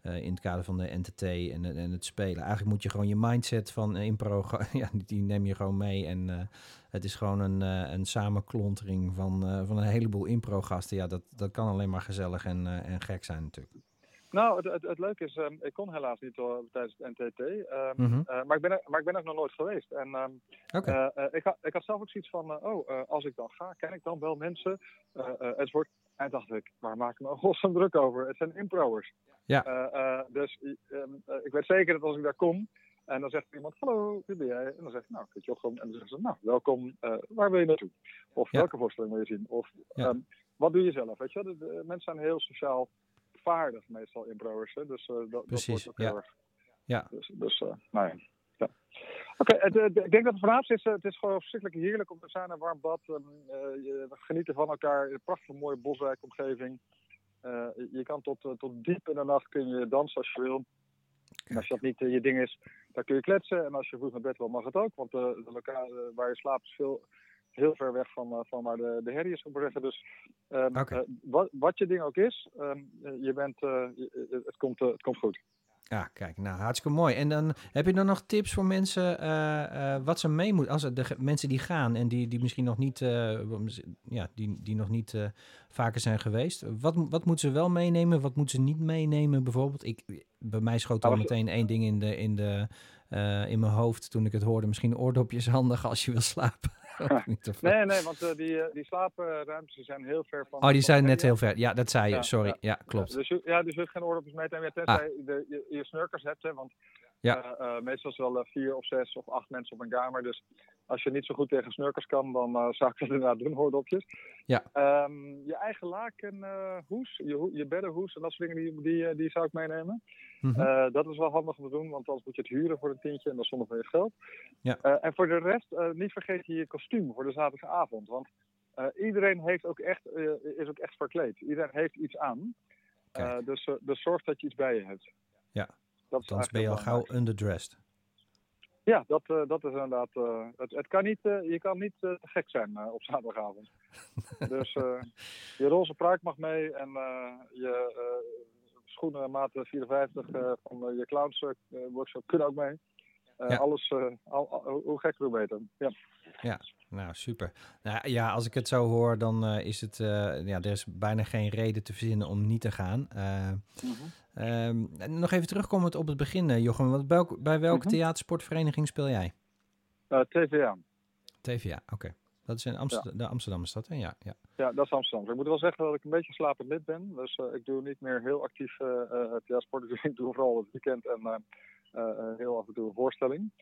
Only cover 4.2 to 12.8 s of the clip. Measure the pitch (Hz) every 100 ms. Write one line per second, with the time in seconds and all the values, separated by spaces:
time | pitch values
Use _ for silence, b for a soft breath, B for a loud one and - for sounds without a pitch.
4.2 | 104 101 95 117 104 135 107 107 95 104
5.2 | 101 101 98 95 98 98 101 98 80 92
6.2 | 92 90 92 B B B B 104 98 -
7.2 | 104 101 98 98 95 92 80 92 95 113
8.2 | 104 101 - 113 101 98 98 95 92 92
9.2 | 95 95 95 98 98 107 104 113 113 101
10.2 | 95 117 110 98 95 92 - 98 90 90
11.2 | - 120 101 - 110 98 98 92 - 98
12.2 | 90 90 92 90 90 90